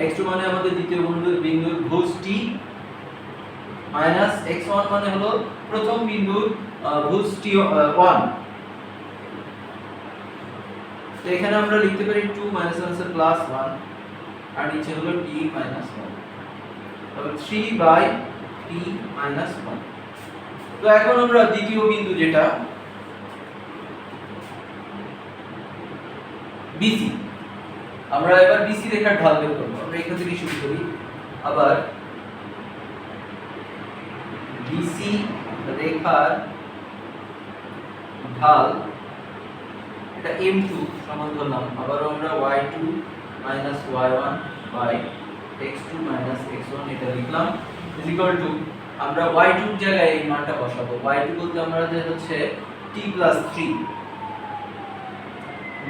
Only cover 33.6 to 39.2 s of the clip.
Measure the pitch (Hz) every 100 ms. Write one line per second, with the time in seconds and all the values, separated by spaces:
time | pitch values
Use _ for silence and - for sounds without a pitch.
33.6 | - - - - - - - - - -
34.6 | 123 165 175 175 202 208 202 - - -
35.6 | - 135 156 156 170 - - 156 - -
36.6 | - - - - - - - - - -
37.6 | - - - - - - 131 123 151 147
38.6 | 127 110 - - - -